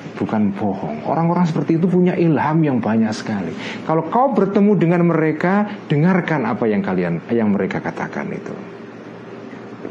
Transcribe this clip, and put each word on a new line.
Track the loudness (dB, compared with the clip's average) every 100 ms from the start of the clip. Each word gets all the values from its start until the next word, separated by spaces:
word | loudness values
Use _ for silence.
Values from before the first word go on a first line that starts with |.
| -14 -6
bukan | -2 2 0
bohong. | 0 -4 -4 -6 -6 -2
Orang-orang | 0 2 2 2
seperti | 0 0 2
itu | 4
punya | 4 4 4
ilham | 2 4 2 2
yang | 2 2
banyak | 2 2 2
sekali. | -2 -4 -4 -4 -6 -10 -10 -2
Kalau | 0 2
kau | 2 2
bertemu | 2 2 4 4
dengan | 4 4 4 4
mereka, | 4 2 0 0 2 0 -6 -2
dengarkan | 2 4 2 2 -2
apa | 0 0 0
yang | 2
kalian, | 0 0 0 -2 -2
yang | 0 2
mereka | 0 0 -2
katakan | -6 -6 -8 -6 -8
itu. | -8 -10 -12 -14 -16 -16 -16 -16 -16 -16 -16 -16 -16 -16 -14 -14